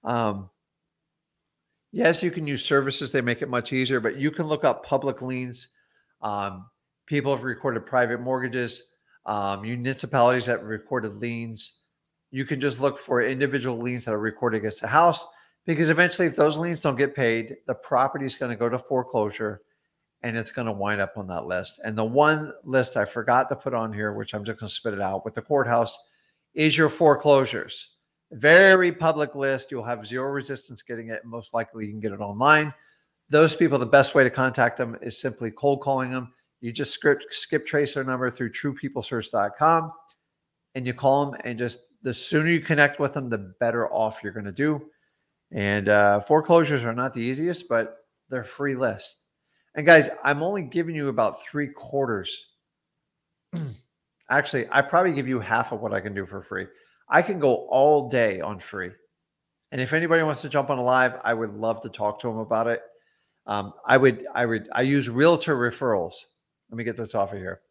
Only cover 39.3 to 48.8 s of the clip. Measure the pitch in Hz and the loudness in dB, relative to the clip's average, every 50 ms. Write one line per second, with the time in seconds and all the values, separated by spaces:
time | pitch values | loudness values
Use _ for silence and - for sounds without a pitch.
39.3 | - 110 101 104 - - 151 156 165 165 160 156 - - _ _ _ _ _ _ | -2 -2 -2 -2 -2 0 2 4 4 2 0 -4 -12 -16 _ _ _ _ _ _
40.3 | _ _ _ _ _ _ _ _ _ 131 127 123 120 123 143 135 135 139 143 143 | _ _ _ _ _ _ _ _ _ -8 -6 -6 -6 2 4 4 4 4 2 0
41.3 | 131 - - - 120 110 123 120 - - _ _ _ _ _ 131 117 - - - | -4 -8 -8 -8 -6 -4 -4 -6 -6 -8 _ _ _ _ _ -6 -6 -4 -4 0
42.3 | - 151 156 165 170 160 - - 165 147 147 143 143 - 147 135 - 147 135 123 | 0 2 2 4 2 0 2 0 4 4 4 4 4 0 -4 -2 -2 -4 -4 -4
43.3 | 113 107 98 90 92 _ 123 117 113 117 113 - - - 110 107 107 - - 104 | -4 -6 -6 -10 -6 _ -2 0 0 0 -2 -2 0 0 0 -2 -2 -6 -10 -10
44.3 | 92 110 101 101 92 87 139 151 151 143 151 - _ _ _ _ _ _ _ _ | -10 -8 -10 -10 -4 -2 0 0 0 -2 -6 -12 _ _ _ _ _ _ _ _
45.3 | _ _ _ _ - - 101 101 101 104 98 101 104 104 101 101 101 104 101 - | _ _ _ _ -6 -4 -2 0 0 0 2 4 6 6 6 6 4 4 2 4
46.3 | 151 156 156 - 170 170 165 143 151 131 117 117 113 120 127 131 131 123 117 120 | 2 2 4 6 4 4 4 4 0 -2 -2 -4 -4 -4 -4 -6 -4 -4 -4 -4
47.3 | 131 135 160 175 175 165 - - 123 113 110 113 - - _ _ _ _ _ _ | -4 -2 -4 -4 -4 -6 -4 0 0 0 0 -2 -8 -18 _ _ _ _ _ _
48.3 | 131 127 110 - - - 143 143 135 127 | -8 -8 -8 -10 -8 -4 -4 -2 -2 0